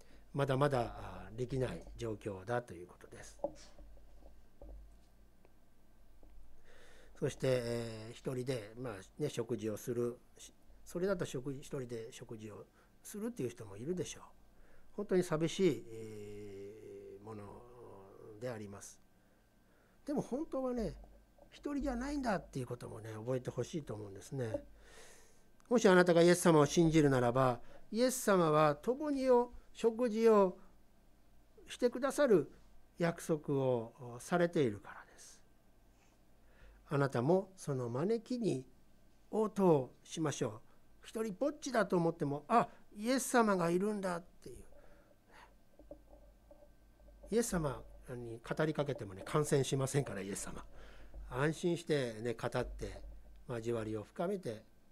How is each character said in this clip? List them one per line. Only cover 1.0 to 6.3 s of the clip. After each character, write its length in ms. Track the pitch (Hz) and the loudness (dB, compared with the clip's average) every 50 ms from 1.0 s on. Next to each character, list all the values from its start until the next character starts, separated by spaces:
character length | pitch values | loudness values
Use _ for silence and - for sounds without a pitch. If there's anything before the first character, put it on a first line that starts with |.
| 101 95 92 92 92 98 107 | -12 -12 -12 -12 -14 -12 -6
ー、 40 | |
で 100 | 117 127 | -6 -6
き 120 | 117 135 131 | -2 0 -2
な 100 | 127 113 | -2 -2
い 160 | 92 85 - - - | -4 -8 -10 -14 -10
状 180 | - 117 113 107 | -8 -6 -6 -6
況 300 | 104 - 110 98 95 92 | -6 -6 -8 -8 -8 -6
だ 160 | 101 120 123 120 | -2 -2 -2 -2
と 100 | - 92 | -4 -14
い 100 | 85 87 | -16 -16
う 40 | |
こ 80 | - - - | -16 -18 -20
と 80 | - - | -20 -20
で 140 | - - - | -18 -16 -16
す。 160 | - - - - - - - - - - - - - - - - - - - - - - - - - - - - - - - - - - - - - - - - - - - - - - - - - - - - - - - - - - - - - | -16 -16 -8 -8 -8 -8 -8 -18 -18 -18 -18 -18 -16 -18 -18 -18 -18 -20 -20 -18 -18 -20 -20 -20 -20 -20 -18 -18 -16 -16 -16 -16 -18 -20 -20 -20 -20 -20 -20 -20 -20 -20 -20 -20 -20 -20 -20 -20 -20 -20 -20 -20 -20 -20 -20 -20 -20 -20 -20 -20 -18